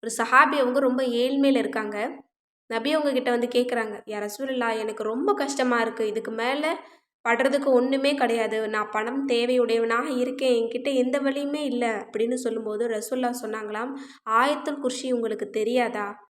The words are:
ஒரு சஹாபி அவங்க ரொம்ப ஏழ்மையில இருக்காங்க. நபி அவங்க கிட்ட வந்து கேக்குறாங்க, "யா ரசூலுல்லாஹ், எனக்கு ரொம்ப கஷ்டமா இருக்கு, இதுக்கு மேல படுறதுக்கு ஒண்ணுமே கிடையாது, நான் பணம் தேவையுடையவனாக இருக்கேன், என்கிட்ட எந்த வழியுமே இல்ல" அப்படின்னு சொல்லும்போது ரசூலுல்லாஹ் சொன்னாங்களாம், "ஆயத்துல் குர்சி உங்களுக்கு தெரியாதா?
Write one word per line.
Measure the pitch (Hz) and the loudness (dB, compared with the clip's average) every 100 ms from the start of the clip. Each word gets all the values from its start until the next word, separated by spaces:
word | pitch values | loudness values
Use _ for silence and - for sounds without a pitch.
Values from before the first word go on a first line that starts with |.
ஒரு | 226 | -8
சஹாபி | 226 226 254 294 294 | -4 4 6 6 4
அவங்க | 254 254 | 2 4
ரொம்ப | 269 262 254 233 | 2 2 0 2
ஏழ்மையில | 254 277 277 262 | 2 4 4 4
இருக்காங்க. | 214 226 208 208 240 277 _ _ _ _ _ | 2 -4 -4 -4 -6 -8 _ _ _ _ _
நபி | 226 247 | -4 0
அவங்க | 311 294 | 2 2
கிட்ட | 254 254 | 0 2
வந்து | 240 240 | 0 2
கேக்குறாங்க, | 247 247 240 220 202 - | 2 2 0 -2 -6 -10
"யா | 208 | -8
ரசூலுல்லாஹ், | 208 208 269 262 233 220 | -8 -6 -4 -2 -2 -2
எனக்கு | 214 214 | -4 -4
ரொம்ப | 214 233 370 | -4 -2 0
கஷ்டமா | 403 277 277 254 240 | 0 0 0 2 2
இருக்கு, | 226 226 220 | 0 -2 -2
இதுக்கு | 214 226 | -2 -6
மேல | 226 233 277 311 339 - - _ _ 233 | -4 -2 -2 -2 -4 -10 -20 _ _ 0
படுறதுக்கு | 233 254 277 277 | 2 4 2 4
ஒண்ணுமே | 254 254 269 277 285 | 4 4 2 2 2
கிடையாது, | 247 233 220 220 220 | 2 2 0 -2 -2
நான் | 214 214 | -2 -2
பணம் | 214 220 269 277 | -2 -2 -2 0
தேவையுடையவனாக | 240 240 254 226 226 226 233 294 254 | 0 2 2 4 2 2 0 0 -2
இருக்கேன், | 254 - 262 233 | -2 0 2 2
என்கிட்ட | 226 247 285 | 2 -2 0
எந்த | 269 247 277 | 0 2 0
வழியுமே | 269 269 285 294 | 0 -2 -4 -4
இல்ல" | 294 240 240 214 | -2 -2 -2 -2
அப்படின்னு | - 208 233 | -6 -2 -2
சொல்லும்போது | 254 247 226 214 214 233 | -2 -4 -4 -6 -4 -2
ரசூலுல்லாஹ் | 220 214 254 254 240 | -4 -4 -2 -2 -2
சொன்னாங்களாம், | 220 214 208 214 254 277 - - - | -6 -8 -6 -8 -8 -10 -14 -14 0
"ஆயத்துல் | 226 269 294 302 285 | 2 2 0 -4 -4
குர்சி | 254 - 262 | -4 -4 -4
உங்களுக்கு | 247 226 208 - | -2 -2 -4 -6
தெரியாதா? | 214 214 247 233 208 202 208 - | -2 0 0 0 -2 -8 -10 -20